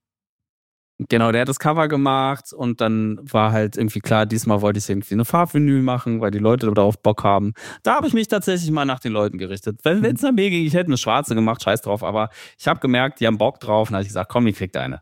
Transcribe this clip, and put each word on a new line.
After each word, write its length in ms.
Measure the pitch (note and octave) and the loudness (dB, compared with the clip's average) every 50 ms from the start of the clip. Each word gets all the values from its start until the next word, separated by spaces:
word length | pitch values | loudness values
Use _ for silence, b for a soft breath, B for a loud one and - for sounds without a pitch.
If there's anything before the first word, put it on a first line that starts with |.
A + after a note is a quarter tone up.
| _ _ _ _ _ _ _ _ _ _ _ _ _ _ _ _ _ _ _ - - - | _ _ _ _ _ _ _ _ _ _ _ _ _ _ _ _ _ _ _ -12 -4 0
genau, 240 | - A#2 A2+ A#2 | 2 2 4 4
der 80 | A2 A#2 | 2 2
hat 80 | B2+ C3 | 0 -2
das 100 | C3+ - | -2 -2
Cover 300 | - D#3 D#3 E3 D#3 D3 | -2 0 2 2 0 0
gemacht 640 | D3+ C#3 C#3 C3+ C3+ C3+ C3+ C3+ C#3 B2 - - | 0 0 2 2 2 0 0 -2 -4 -6 -10 -16
und 280 | - - C3 A#2+ A#2 - | -10 -6 -4 -4 -2 0
dann 380 | A#2 A2 A2 A2 A2 G#2+ G#2+ G2+ | 0 0 0 0 -2 -2 -4 -8
war 280 | - - - A2 G#2+ A2 | -8 -2 2 2 4 4
halt 260 | A2 A2 G#2+ G#2 - | 4 2 0 0 0
irgendwie 220 | - A2+ G#2+ - G#2 | -2 -2 -2 -2 -6
klar, 260 | - - A2+ A2 G#2+ | -2 0 2 2 2
diesmal 340 | G#2+ A2 A2 - A2+ G#2+ G2+ | 2 0 -2 0 0 0 2
wollte 180 | G#2 G#2 G#2 G#2 | 2 0 0 0
ich 100 | - - | -2 -4
irgendwie 260 | G2+ G2+ G2 - G2 | -4 -4 -4 -2 -2
eine 100 | G#2+ A#2 | -2 0
Farbvinyl 580 | - - E3+ F3 E3+ - D3 D3 C#3+ C#3 C3+ | 2 2 2 2 2 2 2 2 4 2 2
machen, 380 | C3 C3 B2 B2 - B2 A#2 A2+ | 2 0 -2 -2 -2 -4 -2 -2
weil 100 | A2+ G2+ | -2 -2
die 80 | G2+ G#2 | -2 2
Leute 320 | G#2 A2 A#2+ B2 A2+ A2 | 2 2 2 2 2 2
darauf 300 | G#2 G#2+ G2 G#2 G#2+ - | 2 4 4 4 2 2
Bock 220 | - A2 G#2 - - | 0 0 0 2 2
haben. 300 | G#2 G2 G2 G2+ G#2 G#2+ B B B B B | 2 2 2 2 -2 -4 B B B B B
Da 120 | - G#3+ B3 | -2 0 0
habe 100 | D4 C4 | 2 2
ich 60 | D4 | 0
mich 160 | - A3+ A3 - | 0 0 0 0
tatsächlich 420 | A3 G3+ - G3 F#3 F3 F3 D#3 | -2 -2 0 -2 -2 -2 -2 -2
mal 140 | D#3 D3 C#3+ | -2 0 0
nach 160 | C#3 B2+ B2+ | -2 -4 -4
den 120 | - A#2+ | -6 -4
Leuten 260 | G#2+ G#2+ G#2 G#2 - F#2 | -2 0 0 -2 -2 -6
gerichtet. 420 | F#2+ F#2 G2 G2 - A2+ G#2 - - | -8 -10 -10 -8 -8 -8 -8 -2 0
Wenn, 180 | D3+ F3 G#3+ | 0 2 2
wenn's 180 | G#3 A3+ - - | 0 0 0 0
nach 80 | - D4 | 0 0
mir 180 | B3+ G3+ G3 G3+ | 2 2 2 2
ging, 140 | F3+ E3+ E3 | 0 0 0
ich 100 | D3+ C#3 | 0 0
hätte 140 | F3 F3+ E3+ | 0 0 0
eine 100 | C3 A#2 | -2 -2
schwarze 360 | - A2+ A2 C3+ C#3+ - A#2 | 0 0 0 0 0 0 0
gemacht, 280 | A2 A2+ A2 A#2 - | 0 0 0 -2 -2
scheiß 180 | - - G2+ A2+ | 0 -2 -2 0
drauf, 240 | - G2 G2+ G#2 - | -2 -4 -4 -2 -4
aber 240 | - G2+ G#2+ G#2+ G#2+ B B B B B _ | -4 -2 -2 -4 -4 B B B B B _
ich 100 | - C#3+ | -2 -2
habe 100 | D#3+ - | -2 0
gemerkt, 400 | - C3 B2 B2 C3 C3+ - - | 0 0 2 2 0 -2 -2 0
die 60 | A#2 | 0
haben 120 | A2+ A2 G#2+ | 0 2 2
Bock 200 | G#2+ B2+ - _ | 0 -2 -2 _
drauf 300 | - A2 G#2+ A2 A2 A2 | -2 0 0 2 2 0
und 80 | A2 | -2
hab 60 | F#2+ | -4
ich 60 | G2+ G2+ | -4 -4
gesagt, 220 | G#2 F#2+ F#2 - | -6 -6 -6 -2
komm, 160 | - B2 A#2+ | 0 0 2
ihr 60 | A2 | 2
kriegt 240 | F#2+ - G2 F#2 - | 0 -2 -6 -6 -6
eine. 240 | C#2+ B1+ C2 C2 - | -6 -6 -6 -8 -12